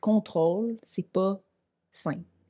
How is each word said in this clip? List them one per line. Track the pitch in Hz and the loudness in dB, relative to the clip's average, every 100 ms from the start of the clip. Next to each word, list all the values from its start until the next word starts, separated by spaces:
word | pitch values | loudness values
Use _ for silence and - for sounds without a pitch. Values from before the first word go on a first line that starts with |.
contrôle, | 214 214 208 170 165 185 233 226 | 2 2 2 2 2 2 -2 -6
c'est | - - - | -8 -8 -4
pas | 190 190 196 _ _ _ _ _ | 0 0 -2 _ _ _ _ _
sain. | - 170 170 - _ | -6 -4 -6 -10 _